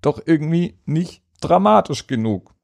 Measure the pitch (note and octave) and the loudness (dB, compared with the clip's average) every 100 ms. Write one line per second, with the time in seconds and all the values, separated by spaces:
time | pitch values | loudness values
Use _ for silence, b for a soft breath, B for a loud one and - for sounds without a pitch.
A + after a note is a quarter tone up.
0 | - D3+ - D#3+ D3+ E3 F3 - - D3+ | -2 -4 0 0 2 -2 -2 -6 -6 -4
1 | F3 - _ _ - F3 G#3 G#3+ - C#3+ | -4 -10 _ _ 0 2 4 2 2 -8
2 | - B2+ A2 G2 _ _ | -6 -4 -2 -4 _ _